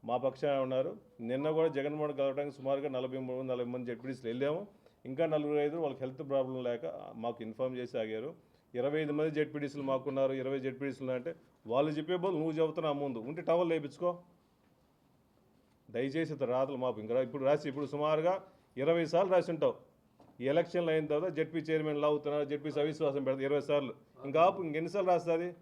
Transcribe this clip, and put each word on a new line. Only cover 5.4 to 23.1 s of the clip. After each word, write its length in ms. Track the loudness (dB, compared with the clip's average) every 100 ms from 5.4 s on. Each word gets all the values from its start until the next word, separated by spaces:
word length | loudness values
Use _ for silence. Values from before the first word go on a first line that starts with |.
| 2 2
ఐదుగురు 220 | 2 0
వాళ్ళకి 220 | -4 -4
హెల్త్ 260 | -8 -8 -2
ప్రాబ్లం 340 | 0 0 -2
లేక 220 | -2 -2 -6 -8 -12 -6
మాకు 280 | -6 -4
ఇన్ఫార్మ్ 340 | -10 -4 -4 -4
చేసి 200 | -6 -4
ఆగారు. 380 | -4 -4 -6 -12 _ _ _ -2
ఇరవై 260 | 0 2
ఐదు 100 | 0
మంది 200 | 0 0
జెడ్పీటీసీలు 520 | 2 0 -2 -6 -4
మాకున్నారు, 500 | -2 0 0 0 2
ఇరవై 260 | 2 -2 -2
జెడ్పీటీసీలు 520 | -2 -4 -6 -4 -4
అంటే 240 | -4 -4 -10 -16 _ 0
వాళ్ళు 240 | 2 2
చెప్పే 240 | 0 -2 0
బదులు 220 | 0 0
నువ్వు 140 | 0
చెబుతున్నావు 420 | 2 0 2 -2
ముందు, 260 | 0 -2 -4
ఉంటే 220 | -6 -6
టవల్ 280 | 2 2 4
లేపించుకో. 500 | 0 -2 -2 -2 -2 -12 _ _ _ _ _ _ _ _ _ _ _ _ _ _ _ -8
దయచేసి 420 | -4 -2 -2 -4
ఇతర 120 | -2 0
రాతలు 300 | 2 0 0
మాపు. 240 | -2 -4
ఇంకా 160 | -2 0
రా-, 60 |
ఇప్పుడు 220 | 0 0
రాసి, 260 | 2 2 0
ఇప్పుడు 160 | -6 -6
సుమారుగా 580 | -2 0 2 2 0 -6 _ _ -2
ఇరవై 280 | 2 2 4
సార్లు 280 | 2 6
రాసి 180 | 4 4
ఉంటావు. 400 | 2 2 2 -12 _ _ _ -20 -4
ఈ 40 | 2
ఎలక్షన్లు 460 | 2 2 0 2
అయిన 140 | 2 2
తర్వాత 260 | 0 0
"జెడ్పీ 280 | -2 -2 -2
చైర్మన్ 420 | 0 0 2 2
లాగుతున్నారు, 440 | 2 2 0 0 0
జెడ్పీ 260 | -2 -2 0
అవిశ్వాసం 440 | 0 2 0